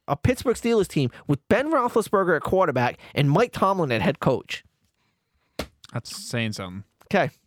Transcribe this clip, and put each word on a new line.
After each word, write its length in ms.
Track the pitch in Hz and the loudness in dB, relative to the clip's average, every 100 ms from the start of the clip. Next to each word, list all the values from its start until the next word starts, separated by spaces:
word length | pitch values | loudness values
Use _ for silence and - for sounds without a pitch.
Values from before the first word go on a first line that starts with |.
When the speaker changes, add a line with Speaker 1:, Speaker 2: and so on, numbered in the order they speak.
| - | -6
Speaker 1:
a 80 | 139 | -2
Pittsburgh 400 | - 254 254 220 | 0 0 -2 -2
Steelers 320 | 233 226 175 | 0 2 0
team 220 | 165 127 - - | 0 -2 -4 -4
with 140 | 143 - | -2 0
Ben 220 | 214 294 | 0 2
Roethlisberger 640 | 311 240 226 - 196 180 151 | 0 0 0 0 0 2 0
at 80 | |
quarterback 560 | - 185 175 123 120 - - - | 0 0 2 2 0 -2 -8 0
and 160 | 143 | 2
Mike 200 | 160 247 | 4 2
Tomlin 380 | - 196 196 147 | 2 0 2 0
at 120 | 117 | 0
head 160 | - 139 | 0 0
coach. 440 | 156 120 - - _ _ _ _ _ _ _ _ _ - - _ - | 0 -2 -4 -14 _ _ _ _ _ _ _ _ _ -14 -14 _ -12
Speaker 2:
That's 240 | 120 - - | -12 -10 -14
saying 360 | - 120 113 | -8 -4 -4
something. 300 | 98 92 92 - _ - | -6 -10 -12 -16 _ -2
Speaker 1:
Okay. 260 | 196 147 _ | 0 0 _